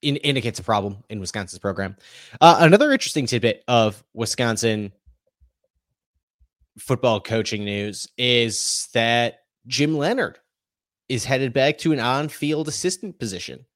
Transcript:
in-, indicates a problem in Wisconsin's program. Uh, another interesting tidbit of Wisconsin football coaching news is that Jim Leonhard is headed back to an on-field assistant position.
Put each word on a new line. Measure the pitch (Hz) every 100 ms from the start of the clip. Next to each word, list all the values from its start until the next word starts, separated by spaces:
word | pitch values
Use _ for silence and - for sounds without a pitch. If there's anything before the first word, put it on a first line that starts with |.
in-, | 147 143
indicates | 147 135 120 -
a |
problem | - 104 101 101 -
in | 107
Wisconsin's | 92 107 92 92
program. | 101 92 98 98 - - - -
Uh, | 165 170
another | 165 202 294
interesting | 269 - - 127
tidbit | 120 113 104 -
of | 120 110 101 _
Wisconsin | - 113 - 120 110 117 107 101 _ _ _ _ _ _ _ _ _ _ _ _ _ _ _ _ _ _ -
football | - 123 127 107
coaching | - 113 107 107
news | 101 101 104 98 - -
is | 123 120 117 104 - - -
that | 120 117 120 117 - _ _ 123
Jim | 120 147 156
Leonhard | 151 254 139 - _ _ _ _ _ _ _
is | 127
headed | - 131 135
back | 123 135 147
to | 165
an | 147
on-field | 117 135 151 - 147 156 151
assistant | - 180 185 202 -
position. | 113 92 - 65 _